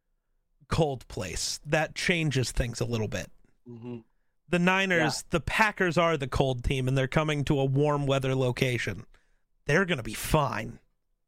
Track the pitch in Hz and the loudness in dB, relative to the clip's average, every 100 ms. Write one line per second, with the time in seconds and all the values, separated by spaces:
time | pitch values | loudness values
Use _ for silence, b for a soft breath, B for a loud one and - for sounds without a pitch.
0 | _ _ _ _ _ _ - - 156 131 | _ _ _ _ _ _ -4 0 0 -2
1 | - - 95 80 - - 147 156 156 - | -8 -10 -8 -6 -6 -8 -2 -2 -2 -2
2 | - 170 156 131 120 - - 113 117 117 | 0 0 0 0 0 -2 -2 -2 -4 -2
3 | 104 98 - - _ _ 123 117 120 120 | -2 -6 -8 -14 _ _ -20 -16 -14 -14
4 | - _ _ _ - 175 180 190 190 175 | -16 _ _ _ -2 2 4 4 4 2
5 | 156 - - 175 - - 220 - 180 165 | 2 -2 -4 -4 0 2 2 2 0 2
6 | 170 160 127 - 139 123 - 135 127 135 | 2 2 0 0 0 0 -2 -2 0 0
7 | 131 160 156 147 135 147 135 135 147 147 | 2 2 2 0 0 2 2 2 2 2
8 | 139 135 131 131 127 120 135 120 - 90 | 2 0 0 0 0 2 0 0 -4 -8
9 | - - _ _ _ _ - 156 190 151 | -12 -20 _ _ _ _ 0 0 2 -2
10 | 110 107 - 160 135 104 117 - _ _ | -6 -8 -2 0 0 -4 -8 -12 _ _
11 | _ _ | _ _